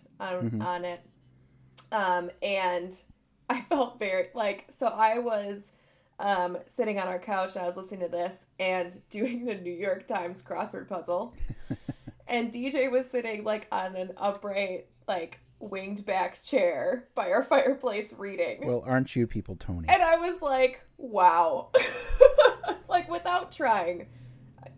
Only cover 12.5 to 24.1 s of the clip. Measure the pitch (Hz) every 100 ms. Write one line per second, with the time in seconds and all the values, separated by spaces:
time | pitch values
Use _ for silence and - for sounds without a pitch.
12.5 | 240 262 269 262 247 254 247 226 214 214
13.5 | 214 - 202 190 185 185 185 202 202 202
14.5 | 196 196 185 - _ - 185 165 - _
15.5 | - 214 196 196 208 208 185 180 - -
16.5 | 262 175 139 165 247 - - 185 208 269
17.5 | 285 - 269 208 208 214 - 196 185 165
18.5 | 107 277 120 - 131 131 127 117 107 -
19.5 | 92 - 87 80 381 330 330 349 359 294
20.5 | 262 254 - - - 254 208 180 165 165
21.5 | 135 - - - - - - 523 - 494
22.5 | - - 370 - 370 339 339 349 359 349
23.5 | - 269 208 175 175 -